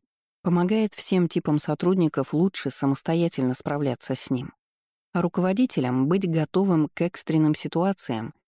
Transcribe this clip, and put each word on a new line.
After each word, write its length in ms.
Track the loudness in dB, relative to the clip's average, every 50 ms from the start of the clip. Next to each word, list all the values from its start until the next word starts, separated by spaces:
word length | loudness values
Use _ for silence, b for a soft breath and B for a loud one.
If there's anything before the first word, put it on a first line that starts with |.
| _ _ _ _ _ _ _ _
помогает 520 | 0 2 2 2 2 2 2 2 0 0 -2
всем 340 | -8 -4 0 2 2 2
типам 300 | 2 0 -2 0 0 0
сотрудников 760 | 0 0 -2 -4 0 0 2 2 2 2 2 0 -2 -4 0 0
лучше 360 | 0 0 0 -2 -4 -6 -6
самостоятельно 840 | -4 -2 0 0 0 0 -2 -2 0 0 0 0 0 -2 -2 -2 -2
справляться 640 | -4 -4 -4 -4 -2 -2 -2 -4 -4 -6 -6 -6
с 140 | -6 -4 -4
ним, 240 | -4 -4 -4 -10 -14 _ _ _ _ _ _ _ _ _ _ _
а 100 | -2 -2
руководителям 880 | -2 0 0 0 0 0 2 2 0 0 0 -2 0 0 0 0 2
быть 220 | 2 2 0 0 0
готовым 600 | 0 0 0 0 0 0 2 4 2 2 2 0 -2
к 80 | -2
экстренным 540 | -4 -2 -2 -6 -4 0 2 4 4 4 2
ситуациям 760 | 0 -4 -4 -2 0 0 0 -2 -4 -6 -6 -6 -6 -6 -8 -12 _ _